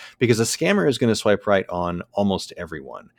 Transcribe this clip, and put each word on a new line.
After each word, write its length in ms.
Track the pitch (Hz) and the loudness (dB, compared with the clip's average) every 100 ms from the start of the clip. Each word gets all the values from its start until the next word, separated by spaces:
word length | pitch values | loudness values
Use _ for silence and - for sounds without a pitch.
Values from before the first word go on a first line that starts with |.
| - - | -14 -2
because 220 | 120 110 | 2 2
a 40 | |
scammer 440 | 117 - 175 202 160 | 2 0 0 2 2
is 100 | - | 2
gonna 160 | 117 | 0
swipe 320 | 104 107 101 - | 2 2 2 2
right 220 | 98 - | 0 0
on 340 | 90 87 87 - | -4 -4 -6 -6
almost 400 | - 101 92 - - | 0 0 0 -4 -12
everyone. 540 | 82 78 67 - - | -12 -12 -14 -18 -20